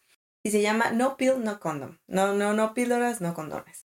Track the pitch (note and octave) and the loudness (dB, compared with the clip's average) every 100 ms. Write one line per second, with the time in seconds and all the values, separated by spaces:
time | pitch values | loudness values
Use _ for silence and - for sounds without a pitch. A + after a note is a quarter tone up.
0 | _ _ _ _ G#3+ G#3 G#3 A3 A#3 A3+ | _ _ _ _ 0 2 2 2 2 2
1 | C4 C4+ C4 C4 A3 G#3 E3 D3 B2 - | 0 2 2 2 -2 -4 -6 -6 -10 -14
2 | - F#3+ G3 G3+ G#3 G#3+ A3 A#3 A#3+ A#3+ | -4 0 2 2 2 2 0 0 0 2
3 | A#3+ A3+ E3+ E3 D3+ - - - | 0 -2 -4 -4 -6 -10 -12 -20